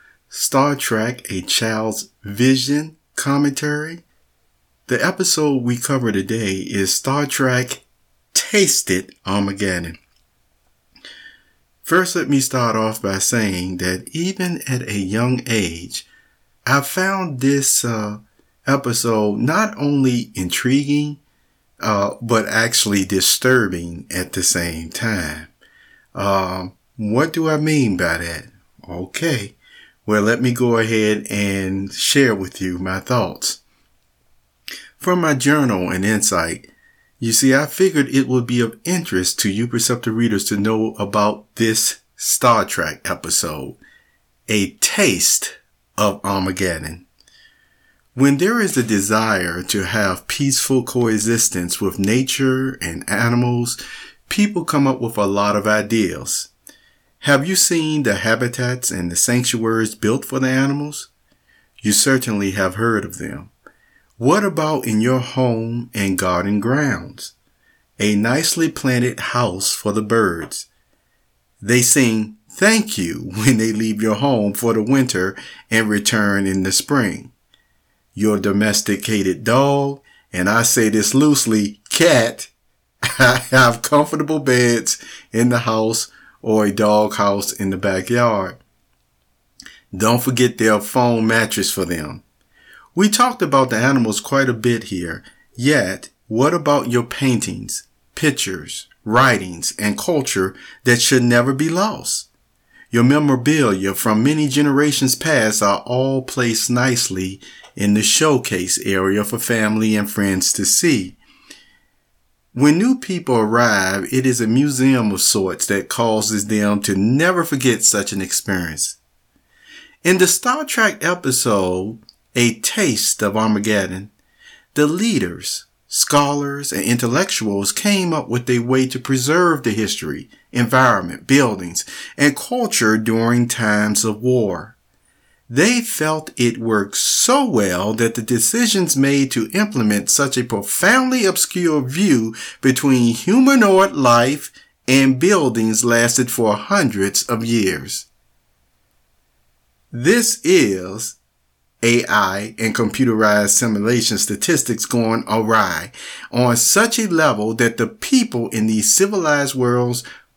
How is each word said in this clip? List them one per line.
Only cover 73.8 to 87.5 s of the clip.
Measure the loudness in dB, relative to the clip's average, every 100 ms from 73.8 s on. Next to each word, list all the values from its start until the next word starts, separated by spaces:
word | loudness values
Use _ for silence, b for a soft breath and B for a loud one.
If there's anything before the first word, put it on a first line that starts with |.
| -2 0
your | 0 0
home | 0 2 0
for | 0 0
the | 0
winter | 2 2 2 0 -2 -6 B B B
and | 0 2
return | 0 0 0 0 0 0
in | 0
the | 0
spring. | -2 0 0 0 -4 -14 _ _ _ _ _ _ _ _
Your | -2 0 0
domesticated | 0 0 0 0 -2 -4 -2 -2 0 -2
dog, | 0 2 4 2 -2 -6 b b b
and | -2 2
I | 2
say | 2 2 4
this | 2 2
loosely, | 4 4 4 2 0 0 -6 -6
cat, | 2 4 4 2 -4 -16 _ _ _
<laughs> | _ -8
have | -6 2 4 4 2 4 4 2
comfortable | 0 2 2 -2 -2 0
beds | 2 4 4 2 0 -6 B B B
in | 0 2
the | 2
house | 0 0 0 -2 -6 b b b
or | 0 2 2
a |
dog | 2 4 4 2
house | 0 0 0 -4